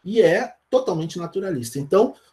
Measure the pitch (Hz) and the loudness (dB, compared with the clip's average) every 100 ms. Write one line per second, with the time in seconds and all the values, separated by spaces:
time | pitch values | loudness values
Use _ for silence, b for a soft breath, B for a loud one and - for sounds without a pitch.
0 | 180 226 170 175 247 - - 254 254 165 | -4 4 4 4 -2 -10 -2 0 0 -4
1 | 165 175 165 196 190 147 113 139 139 190 | -4 -8 -8 -6 -6 -6 -6 -8 0 2
2 | 254 B B | 2 B B